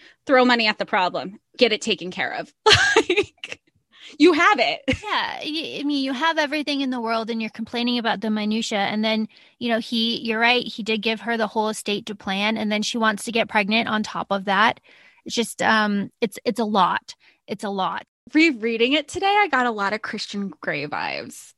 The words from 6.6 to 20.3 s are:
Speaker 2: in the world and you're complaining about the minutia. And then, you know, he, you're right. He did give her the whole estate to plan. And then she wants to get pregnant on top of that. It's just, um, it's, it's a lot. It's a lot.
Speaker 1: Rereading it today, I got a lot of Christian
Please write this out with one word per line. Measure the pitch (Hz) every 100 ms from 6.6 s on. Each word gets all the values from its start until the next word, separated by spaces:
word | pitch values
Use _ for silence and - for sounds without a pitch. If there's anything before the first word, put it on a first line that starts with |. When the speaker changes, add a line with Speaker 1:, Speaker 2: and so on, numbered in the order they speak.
| 294 277
Speaker 2:
in | 269
the | 254
world | 226 226 220
and | 226
you're | 220
complaining | - 226 240 240 240
about | 226 190
the | 220
minutia. | 214 214 220 220 208
And | 196 214
then, | 220 220 220 _ - -
you | 240
know, | 226
he, | - 233 226 226
you're | 226 220
right. | 233 247 240
He | -
did | 214 220
give | 220 220
her | 208 233
the | 208
whole | 226 214
estate | 214 - 202 -
to | 208
plan. | - 190 208 220
And | 208
then | 214
she | 214 240
wants | 220 208 -
to |
get | 226 214
pregnant | 214 202 220 233
on | 214
top | 208 175 180
of | 196 196
that. | 190 226 - _ - - _ -
It's | -
just, | 220 -
um, | 208 220 208 202 196 -
it's, | 208 - -
it's | 208
a | 214
lot. | 208 175 - - - _ _ -
It's | 214 208
a |
lot. | 202 175 180 - _ -
Speaker 1:
Rereading | 302 330 233 226 226 247
it | 302 294
today, | 359 392 415
I | 392
got | 262 247
a |
lot | 214 196
of | 214
Christian | - 208 -